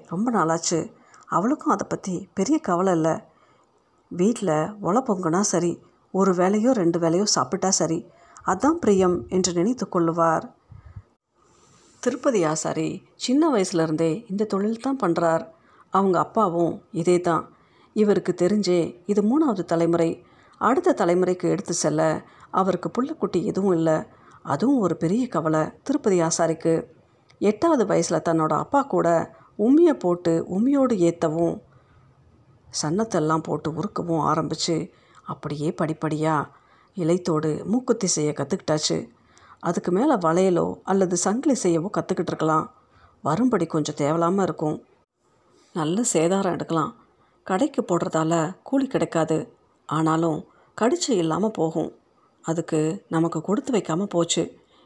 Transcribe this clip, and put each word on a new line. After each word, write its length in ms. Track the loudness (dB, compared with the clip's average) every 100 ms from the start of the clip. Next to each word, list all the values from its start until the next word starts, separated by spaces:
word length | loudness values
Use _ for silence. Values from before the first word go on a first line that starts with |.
| -8
ரொம்ப 220 | -4 -2
நாளாச்சு. 500 | 0 0 0 -2 -4 -4 -12 _ -20 -4
அவளுக்கும் 460 | -2 0 -2 0
அதை 120 | -2 -2
பத்தி 300 | -6 -6 -8 -6
பெரிய 220 | -4 0 0
கவலை 320 | 0 0 2
இல்ல. 160 | 2 2 -2 -6 _ _ _ _ _ _ _ _
வீட்ல 400 | 0 0 0 0 0 -2 -4
ஒலை 200 | -2 0
பொங்குனா 380 | 0 -2 0 0
சரி, 340 | 2 0 0 -4 -12 _ _
ஒரு 160 | 0 2
வேளையோ 380 | 2 2 2 2
ரெண்டு 260 | 2 0 2
வேளையோ 260 | 2 2
சாப்பிட்டா 460 | 2 0 -2 -2 0
சரி, 280 | 0 0 -2 -8 -20 -20 -8 -4
அதான் 320 | 0 0 2
பிரியம் 380 | 2 4 2 0 -2
என்று 220 | -2 0
நினைத்து 340 | 0 -2 -2 -4
கொள்ளுவார். 580 | 0 0 2 2 0 -4 -16 _ -20 -20 -20 -20 _ _ _ _ _ _ _ _ _
திருப்பதி 380 | -4 -2 0 2
ஆசாரி 420 | 0 -2 -4 -4 -4 -6 -14 -10
சின்ன 340 | 0 2 4
வயசுல 340 | 2 0 0
இருந்தே 240 | 0 0 0 -2 -4
இந்த 180 | -4 -2
தொழில் 340 | -2 -2 -2
தான் 200 | -4 -2
பண்றார். 440 | 0 2 2 0 -2 -16 _ _ _
அவங்க 240 | 0 2 2
அப்பாவும் 560 | 0 0 0 2 0 -2 -8
இதே 240 | -2 2 2
தான். 240 | 2 -2 -4 _ _ _ _ 2
இவருக்கு 380 | 2 2 0 0
தெரிஞ்சே 440 | 2 2 2 2 0 -6 -2
இது 160 | 2
மூணாவது 420 | 2 4 2 0
தலைமுறை. 460 | 0 2 4 2 2 -2 -10 -20 _ _
அடுத்த 340 | 2 2 2
தலைமுறைக்கு 520 | 2 2 4 2 0 0
எடுத்து 260 | -2 -2
செல்ல 280 | -2 0 2 0 0 -8 -20 -6
அவருக்கு 400 | -2 0 -2 -4
புள்ளக்குட்டி 520 | -4 -4 -4 -4 -2
எதுவும் 320 | -2 0 0 2
இல்ல. 140 | 2 0 -4 -16 -20 -14
அதுவும் 400 | -6 -2 2 2
ஒரு 120 | 0 0
பெரிய 280 | 0 0 -2
கவலை 360 | -2 0 0 -2 -6
திருப்பதி 380 | -4 -2 2 2
ஆசாரிக்கு. 560 | 2 2 0 0 0 0 -2 -16 _ _ _ _
எட்டாவது 440 | 0 2 2 2 2
வயசுல 340 | 0 0 -2
தன்னோட 320 | 0 0 2 0
அப்பா 260 | 0 0
கூட 260 | 0 0 2 2 -2 -10 -16 -2
உம்மியை 340 | 4 6 6
போட்டு 380 | 4 0 0 0 0 0
உம்மியோடு 460 | 0 2 2 2 2
ஏத்தவும், 540 | 2 2 -2 0 0 -2 -12 _ _ _ _ _ _ _ _ _ -12
சன்னத்தெல்லாம் 760 | -6 -2 -2 0 0 0 0 -2
போட்டு 220 | -4 -4
உருக்கவும் 560 | -6 -6 -6 -2 0 2
ஆரம்பிச்சு, 500 | 0 -2 -4 -2 -4 -4 _ _ -18
அப்படியே 440 | -14 -10 -8 -4 -4
படிப்படியா 640 | -2 -4 -4 -4 -2 0 0 -4 -12 _ _ _ -4
இலைத்தோடு 540 | 0 0 0 0 0 -4
மூக்குத்தி 440 | -2 -2 0 -2 -2
செய்ய 220 | -2 -2
கத்துக்கிட்டாச்சு. 640 | -2 -4 -4 -2 -2 -2 -4 -6 _ _ _ -20 -8
அதுக்கு 280 | -4 -4 -2
மேல 180 | 0 2 2
வளையலோ 480 | 2 2 2 2 0 -4
அல்லது 340 | -2 0 0 0
சங்கிலி 400 | -2 0 0 2
செய்யவோ 320 | 2 0 -2
கத்துக்கிட்டு 420 | -4 -4 -4 -4
இருக்கலாம். 340 | -2 0 0 -2 -10 _ _ -20 _
வரும்படி 420 | -2 0 2 0 0
கொஞ்சம் 320 | -2 -4 -2
தேவலாம 440 | -2 0 0 0
இருக்கும். 360 | -2 -2 -4 -6 -10 _ _ _ _ _ _ _ _
நல்ல 300 | -4 -2 -2
சேதாரம் 520 | 0 0 2 2 0 -4
எடுக்கலாம். 360 | -2 -2 -2 -6 _ _ _ _ -6
கடைக்கு 360 | -2 -2 -2
போடுறதால 500 | -2 -2 0 0 0 0 -2 -6
கூலி 240 | -4 -2 0
கிடைக்காது. 520 | -2 -2 0 0 -2 -4 _ _ _ -6
ஆனாலும் 520 | 0 2 2 0 -2 -8 _ _ -2
கடிச்சு 340 | 0 0 0 0
இல்லாம 340 | 0 0 -2
போகும். 400 | 0 -2 -2 -6 -8 _ _ _ _
அதுக்கு 360 | -6 -4 -2 0 0 -4 -4
நமக்கு 320 | -2 0 -2
கொடுத்து 300 | -2 -4 -2
வைக்காம 340 | -2 -2 -4 -2
போச்சு. 380 | 0 0 -2 -4 -8 _ _